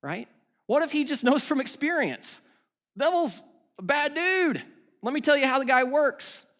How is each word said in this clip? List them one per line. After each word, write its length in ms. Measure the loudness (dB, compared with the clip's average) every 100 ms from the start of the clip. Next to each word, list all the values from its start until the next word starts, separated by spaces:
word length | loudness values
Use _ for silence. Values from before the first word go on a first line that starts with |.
right? 260 | -8 -10 -12 _ _ _ 0
What 160 | 0
if 100 | 2
he 120 | -2
just 200 | -2 0
knows 220 | 2 2 2
from 160 | -2
experience? 800 | -2 -4 -2 0 -2 -4 -12 -14 _ _ _ _ _ -2
Devil's 420 | 0 2 0 -4 -18 _ _ -14
a 40 |
bad 320 | -2 0 0 0
dude. 440 | 0 2 0 -2 -8 -20 _ _
Let 100 | -6
me 80 | -2
tell 160 | 2 4
you 80 | 4
how 140 | 0
the 60 | 2
guy 180 | 2
works. 640 | 4 2 2 -2 -12 -12 -18